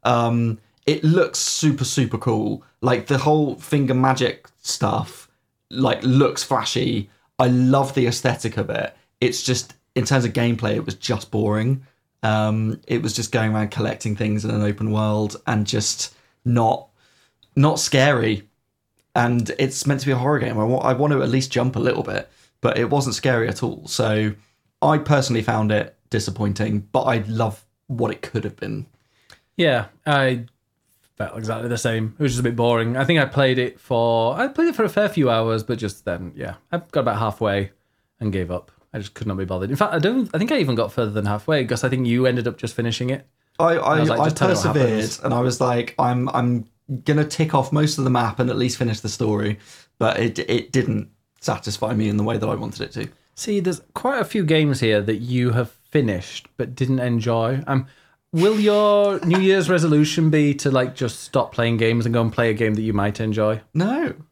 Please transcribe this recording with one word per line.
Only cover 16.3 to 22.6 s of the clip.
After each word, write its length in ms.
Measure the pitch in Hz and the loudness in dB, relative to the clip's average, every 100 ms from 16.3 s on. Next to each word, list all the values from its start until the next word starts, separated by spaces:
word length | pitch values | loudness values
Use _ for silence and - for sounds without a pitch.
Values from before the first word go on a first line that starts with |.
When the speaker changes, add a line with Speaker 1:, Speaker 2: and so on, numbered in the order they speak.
| _ | _
Speaker 1:
not, 440 | - 120 113 123 - _ _ _ _ _ _ - | 0 2 4 2 -4 _ _ _ _ _ _ 2
not 220 | 143 147 | 2 2
scary. 680 | - 143 135 131 113 104 - _ _ _ _ _ _ | 0 4 4 4 2 -2 -6 _ _ _ _ _ _
And 360 | - 120 120 113 - | 0 2 2 0 -2
it's 280 | 135 135 143 | -2 -2 -2
meant 140 | 139 | -2
to 60 | 135 | 0
be 60 | |
a 40 | 131 | 0
horror 220 | 131 147 | 0 0
game. 200 | 117 113 | -2 -2
I 60 | |
wa-, 140 | 110 131 | 0 0
I 160 | - | 0
want 180 | 131 147 | 2 2
to 100 | 143 | 2
at 60 | 131 | 2
least 220 | 127 131 | 0 0
jump 240 | - 123 127 | -2 -2 0
a 40 | |
little 220 | 123 - | -2 -2
bit, 280 | - 101 - _ _ _ | -4 -6 -8 _ _ _